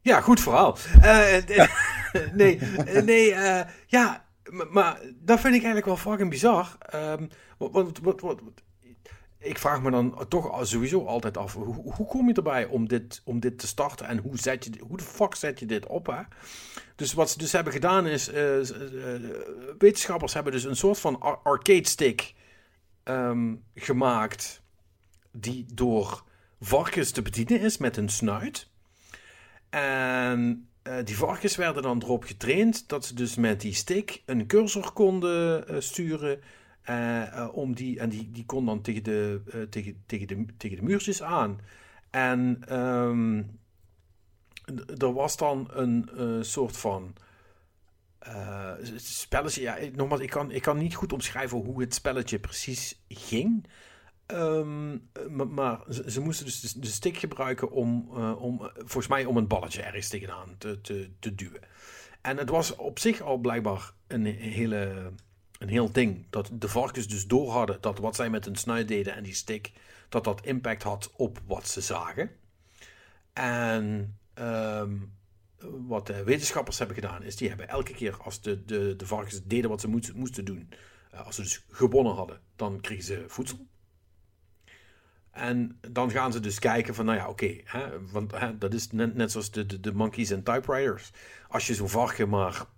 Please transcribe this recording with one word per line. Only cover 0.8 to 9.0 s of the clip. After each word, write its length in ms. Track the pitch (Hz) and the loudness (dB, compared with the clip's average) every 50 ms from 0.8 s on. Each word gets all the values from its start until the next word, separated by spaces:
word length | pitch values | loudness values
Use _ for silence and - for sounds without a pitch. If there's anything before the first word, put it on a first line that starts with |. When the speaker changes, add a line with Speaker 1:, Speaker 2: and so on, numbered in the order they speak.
| - - 175 - | -6 12 12 12
Speaker 1:
Eh, 340 | - 214 220 214 208 196 190 | 12 12 12 12 10 8 8
d-, 160 | 185 180 - 208 | 6 4 6 10
Speaker 2:
Ja. 160 | 202 160 - - - - - - - - | 10 10 10 10 2 0 0 0 -4 -6
Speaker 1:
<laughs> 260 | - - 185 156 156 175 | -2 -2 -2 -2 0 6
nee, 240 | 202 202 190 170 - | 8 8 8 8 6
eh, 440 | 131 117 196 170 143 - 190 208 208 | 0 -2 0 -2 -2 4 4 6 8
nee, 300 | 214 226 226 226 214 190 | 8 8 10 8 8 6
eh, 340 | 185 196 196 185 185 175 175 - - - | 4 2 4 2 2 0 -4 -10 -20 -2
ja, 380 | - - 247 240 196 - - - _ _ _ _ | 4 6 6 6 6 2 -4 -12 _ _ _ _
m-, 240 | - 175 180 165 156 | -14 -8 -8 -8 2
maar 300 | 170 202 185 170 - - - 131 127 | 4 4 4 4 0 -4 -12 -16 -16
dat 240 | - 165 180 233 226 | -6 4 6 6 6
vind 140 | 240 269 247 | 8 6 6
ik 80 | 247 233 | 6 4
eigenlijk 220 | 233 220 208 - | 2 0 0 2
wel 120 | 196 185 | 0 -2
fucking 320 | 170 - 202 214 196 202 175 | 0 0 -2 0 0 0 0
bizar. 480 | 147 127 190 240 220 170 180 180 - - | 2 4 6 6 6 6 2 -2 -8 -18
Ehm, 480 | - - - 151 156 156 156 151 160 160 - - - - - | -14 -8 -6 -6 -4 -4 -6 -6 -8 -12 -14 -20 -20 -20 -10
wa-, 120 | _ - - | _ -8 2
want, 300 | - 196 185 170 156 - | 2 2 2 2 -4 -2
wat, 220 | 160 185 190 190 | 0 0 0 0
wat, 200 | - 175 - - | -4 -6 -6 -6
wat, 200 | 113 110 - - - - - _ _ 120 120 - | -10 -20 -20 -20 -20 -20 -20 _ _ -20 -20 -20